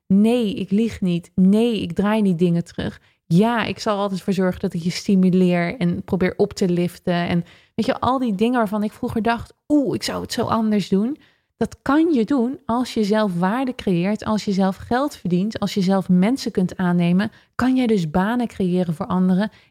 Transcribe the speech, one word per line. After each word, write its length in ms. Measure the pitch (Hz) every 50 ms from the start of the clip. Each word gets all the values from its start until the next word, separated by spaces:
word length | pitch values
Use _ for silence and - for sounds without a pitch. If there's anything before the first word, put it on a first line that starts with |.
| _
Nee, 480 | - 190 196 214 226 240 247 233 196 -
ik 160 | - 190 -
lieg 300 | 196 208 233 214 - -
niet. 300 | 196 180 175 170 - - _
Nee, 480 | 190 185 190 202 214 233 240 226 196 -
ik 100 | 175 165
draai 300 | - 190 208 214 220 208
niet 160 | 190 175 156
dingen 260 | 180 175 170 170 170
terug. 360 | - - - 175 202 - - _ _ _ _ _
Ja, 380 | - 165 180 214 233 240 226 -
ik 140 | - 190 -
zal 200 | - 226 208 196
altijd 240 | 202 202 190 175 -
voor 100 | - 190
zorgen 280 | 185 185 185 185 -
dat 140 | - 185 -
ik 80 | 170 160
je 80 | 180
stimuleer 840 | - - - - 202 185 185 185 175 185 185 180 175 175 170 175 - 269
en 240 | 175 175 185 190 -
probeer 300 | - 202 175 185 180 -
op 160 | - 202 202 -
te 160 | - 202 180
liften. 460 | 175 170 175 170 - - _ 180 175
En 300 | 175 175 180 180 170 170 - - - _ _ _
weet 120 | - 220
je, 140 | 247 - -
al 180 | - 233 262 269
die 160 | 262 233 196
dingen 240 | 180 220 240 254 247
waarvan 240 | 220 185 214 208 208
ik 100 | 214 -
vroeger 300 | - 254 233 - 233 208
dacht, 320 | 233 233 233 - - _ _ _ -
"Oeh, 260 | 294 294 262 190 131
ik 80 | 214 -
zou 200 | - 202 175 180
het 100 | - -
zo 100 | 247 220
anders 460 | - 214 226 226 214 214 208 170 -
doen." 280 | 196 190 220 240 302 - _ _ _ _ _ _ _
Dat 220 | - - - - - -
kan 300 | - 269 311 320 349 311
je 120 | 233 214
doen 340 | - 285 262 226 254 285 - _
als 280 | - 226 247 247 - -
je 100 | 226 214
zelf 340 | 190 214 220 214 202 175 170
waarde 360 | 180 185 220 262 277 254 247
creëert, 500 | - - 208 180 170 175 196 214 - -
als 200 | - 214 196 -
je 80 | 208 196
zelf 240 | 190 190 190 190
geld 400 | - - - 240 254 285 294 -
verdient, 440 | - - 175 180 175 196 220 - -
als 140 | 202 190 -
je 60 | 208
zelf 280 | 180 185 196 196 180 -
mensen 420 | 180 180 185 220 269 269 - 233
kunt 260 | - 214 185 175 -
aannemen, 540 | - 185 175 175 175 170 170 175 185 214 214 - - _ _ _
kan 220 | - 233 254 262
jij 100 | 254 254
dus 240 | 226 220 196 165 151
banen 360 | 147 180 190 214 240 247 240
creëren 480 | 226 - - 196 175 175 180 180 175 160
voor 120 | - 190
anderen 440 | - 180 185 185 185 185 180 214 214 - - _ _